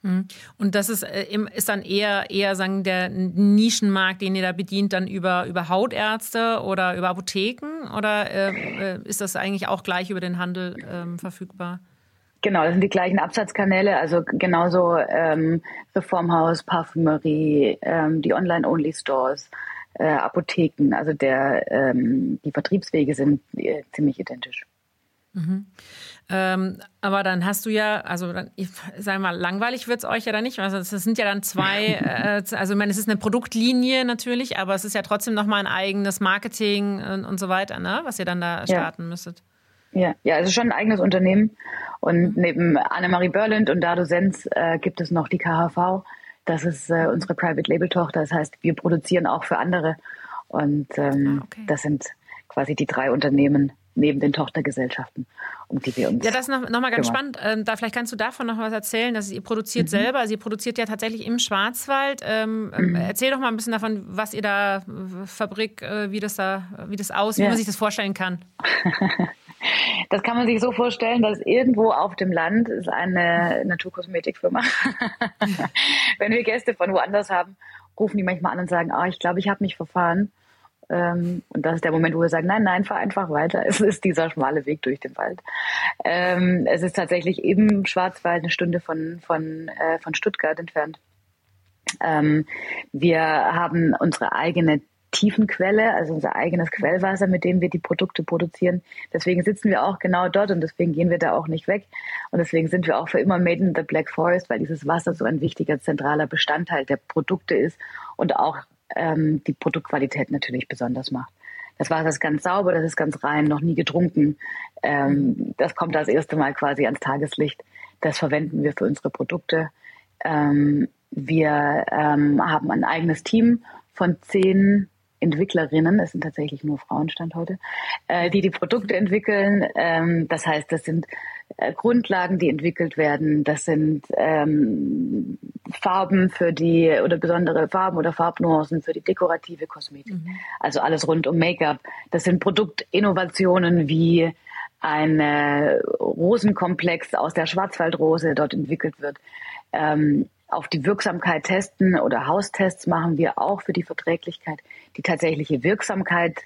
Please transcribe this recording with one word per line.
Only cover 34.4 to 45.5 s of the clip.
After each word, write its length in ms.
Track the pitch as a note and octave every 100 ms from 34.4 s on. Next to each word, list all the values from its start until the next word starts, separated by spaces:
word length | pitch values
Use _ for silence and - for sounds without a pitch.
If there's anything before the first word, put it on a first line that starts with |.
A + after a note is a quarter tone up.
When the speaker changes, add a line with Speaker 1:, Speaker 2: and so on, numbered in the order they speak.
| B3+ -
Speaker 1:
aber 180 | F#3+ G3
es 100 | G3+
ist 100 | G#3
ja 60 |
trotzdem 320 | G3 G#3 A#3
noch 120 | G#3+ G#3
mal 120 | G#3
ein 100 | G3
eigenes 540 | F#3 G3 G3 G3 F#3
Marketing 840 | G3 G3+ A3 - G#3+ G3+ G3+ G3
und, 220 | - F#3+ -
und 120 | F#3+
so 120 | F#3+
weiter, 300 | F#3 G3 -
ne, 200 | F3 A3 D#4+
was 120 | -
ihr 80 | F3+
dann 140 | F3+
da 200 | E3+ E3+
Speaker 2:
Ja. 60 | C3
Speaker 1:
starten 440 | F3+ E3 E3 E3+
müsstet. 340 | F3 F3 F3 _ _ _ _ _
Speaker 2:
Ja, 220 | F#3+ F3+ -
ja, 140 | - D#3+
es 120 | F3+
ist 40 |
schon 140 | F#3 A#3+
ein 40 |
eigenes 280 | - G#3+ G#3
Unternehmen 580 | F#3 F#3 F#3 G3 G#3+ - - - - -
und 200 | - E3+
Speaker 1:
Mhm. 140 | F3 G#3
Speaker 2:
neben 420 | F3 D#3+ E3+ C#3+
Annemarie 520 | - E3+ F3+ F3+ F3+
Berlind 420 | F#3+ A3 G#3+ A3
und 100 | E3+
Dado 240 | E3+ F3 E3+
Sens, 420 | F3 F#3+ - -
äh, 260 | - E3 E3
gibt 240 | F#3 -
es 80 | E3+
noch 180 | E3 D3+
die 120 | F3
K 100 |
H 200 | E3+